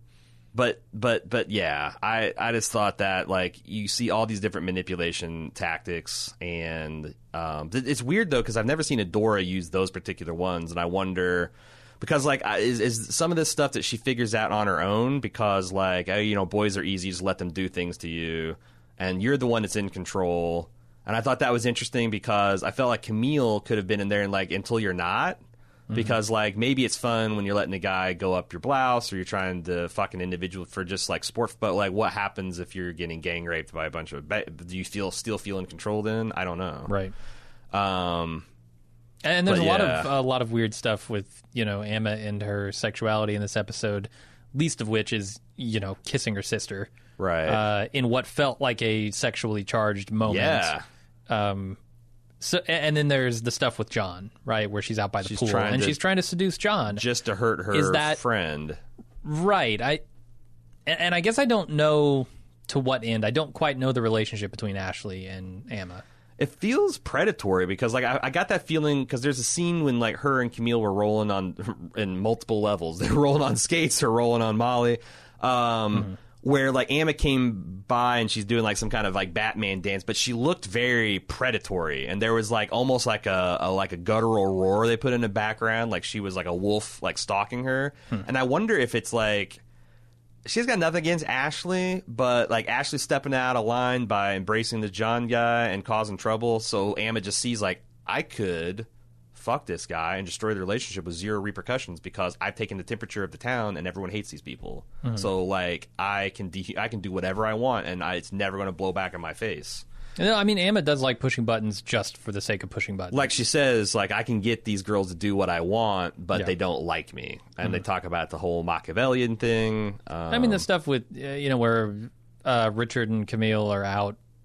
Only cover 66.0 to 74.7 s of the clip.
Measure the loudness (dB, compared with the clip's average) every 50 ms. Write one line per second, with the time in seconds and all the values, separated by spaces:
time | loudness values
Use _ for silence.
66 | -18 -20 -20 -20 -20 -18 -6 -4 -4 -4 -4 -2 0 0 2 4 2 2 0 -2
67 | -8 -4 0 2 2 2 2 0 0 2 4 4 4 2 0 0 0 0 2 2
68 | 2 2 0 0 -2 0 0 0 0 2 0 -2 0 0 0 2 2 2 2 2
69 | 0 -2 -4 -2 0 0 0 0 -2 -2 0 0 0 2 2 2 2 2 2 2
70 | 2 0 0 0 0 2 2 4 2 0 -2 -2 0 2 2 4 4 2 2 4
71 | 4 4 4 2 2 2 2 0 0 -2 -4 -6 -6 -6 -6 -8 -8 -10 -4 -2
72 | -2 -2 0 0 2 0 0 0 0 -2 0 2 2 2 2 0 -2 -4 -4 -2
73 | 0 2 4 4 6 6 4 4 4 2 2 0 0 2 2 2 2 2 2 2
74 | 2 4 4 4 4 4 4 4 4 2 2 2 2 2